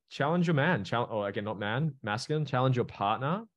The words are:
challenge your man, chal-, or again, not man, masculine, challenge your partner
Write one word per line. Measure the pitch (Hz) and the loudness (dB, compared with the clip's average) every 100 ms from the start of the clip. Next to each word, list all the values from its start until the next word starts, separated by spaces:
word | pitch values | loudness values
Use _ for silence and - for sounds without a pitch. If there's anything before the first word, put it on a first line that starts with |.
| _ | _
challenge | - 143 175 175 | -2 0 2 4
your | |
man, | 147 156 139 | 4 4 2
chal-, | 92 117 120 | 0 -2 0
or | 107 101 | -2 -2
again, | 104 | -2
not | 104 101 | -4 -4
man, | 104 120 156 131 | -2 0 -2 -4
masculine, | 107 110 - 151 147 | -4 -4 -2 -4 -2
challenge | 127 131 123 | 2 2 2
your | 110 | -2
partner | - 101 110 135 196 226 | -2 0 0 -2 -4 -8